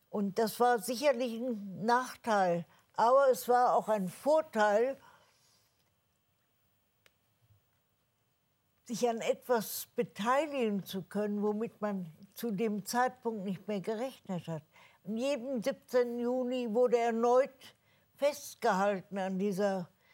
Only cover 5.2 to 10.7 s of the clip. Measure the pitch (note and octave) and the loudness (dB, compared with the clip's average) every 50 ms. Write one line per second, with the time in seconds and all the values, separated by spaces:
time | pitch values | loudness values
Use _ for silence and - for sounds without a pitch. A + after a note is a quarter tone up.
5.2 | _ _ _ _ _ _ _ _ _ _ _ _ _ _ _ _ _ _ _ _ | _ _ _ _ _ _ _ _ _ _ _ _ _ _ _ _ _ _ _ _
6.2 | _ _ _ _ _ _ _ _ _ _ _ _ _ _ _ _ _ _ _ _ | _ _ _ _ _ _ _ _ _ _ _ _ _ _ _ _ _ _ _ _
7.2 | _ _ _ _ _ _ _ _ _ _ _ _ _ _ _ _ _ _ _ _ | _ _ _ _ _ _ _ _ _ _ _ _ _ _ _ _ _ _ _ _
8.2 | _ _ _ _ _ _ _ _ _ _ _ _ _ - A#3+ F#3+ A#3+ A#3+ A3+ A3+ | _ _ _ _ _ _ _ _ _ _ _ _ _ -10 -4 -2 -2 -2 -2 -2
9.2 | E3 F#3 C4+ - - - B3+ A3+ G3+ - - - - - _ - A#3 - - - | -2 -4 -4 -4 -2 0 0 0 0 -4 -8 -10 -12 -8 _ -4 -4 -4 -6 -4
10.2 | G3+ A#3 B3+ C#4 D#4 D4+ C#4+ C#4 A#3+ A3 | 0 2 2 2 2 0 -2 -2 -2 0